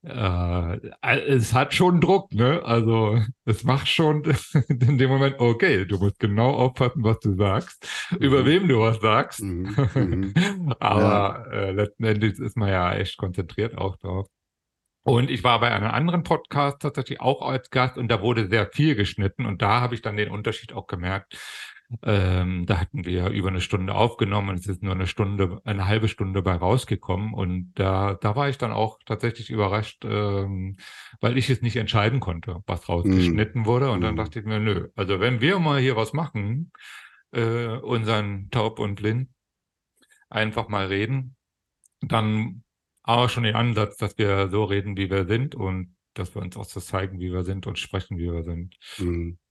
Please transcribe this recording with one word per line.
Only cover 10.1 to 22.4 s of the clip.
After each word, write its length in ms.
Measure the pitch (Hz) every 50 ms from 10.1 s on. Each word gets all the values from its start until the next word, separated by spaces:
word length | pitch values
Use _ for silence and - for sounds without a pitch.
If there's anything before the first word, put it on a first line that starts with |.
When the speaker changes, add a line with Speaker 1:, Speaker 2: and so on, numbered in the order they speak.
| 85 95 98 95 101
Speaker 1:
<laughs> 400 | 151 180 202 202 190 180 156 - _
Aber, 220 | - - 101 104
Speaker 2:
Ja. 420 | 107 101 104 104 101 98 - - - -
Speaker 1:
äh, 200 | - 107 98 95
letzten 320 | 95 98 104 104 - _ 117
Endes 360 | 110 110 104 104 110 95 -
ist 180 | 123 110 - -
man 120 | 107 98
ja 240 | 95 92 90 87 98
echt 220 | 101 95 92 - -
konzentriert 600 | - 95 90 - 92 82 - - 104 117 - -
auch 200 | - 95 87 -
drauf. 300 | _ 90 90 95 98 - _ _ _ _ _ _ _ _ _ _ _ _ _ _ _
Und 280 | - 120 117 127 135
ich 120 | 135 127 -
war 160 | 131 120 113
bei 120 | 120 117
einem 180 | 110 101 101 113
anderen 320 | - 113 151 170 170 175
Podcast 580 | 160 - 165 156 - _ - 139 143 143 139 -
tatsächlich 420 | - 151 - - 127 - 131 -
auch 200 | - 123 135 -
als 300 | - 135 131 131 - -
Gast 260 | - 131 127 131 - -
und 100 | 123 110
da 120 | 117 104
wurde 260 | 92 117 120 113 110 92
sehr 220 | 98 113 104 -
viel 220 | - - 147 156 147
geschnitten 540 | 107 101 - - - 101 98 - _ - 110
und 160 | 104 90 117
da 180 | 101 104 120
habe 140 | 123 120 120
ich 80 | 110 -
dann 120 | 113 104
den 140 | 104 104 104
Unterschied 440 | - 104 107 117 107 - - - -
auch 120 | 101 92
gemerkt. 540 | _ - 90 87 90 95 98 - _ - - - - - - - - - - _ _ 123 113 -
Ähm, 640 | - 107 101 95 92 92 92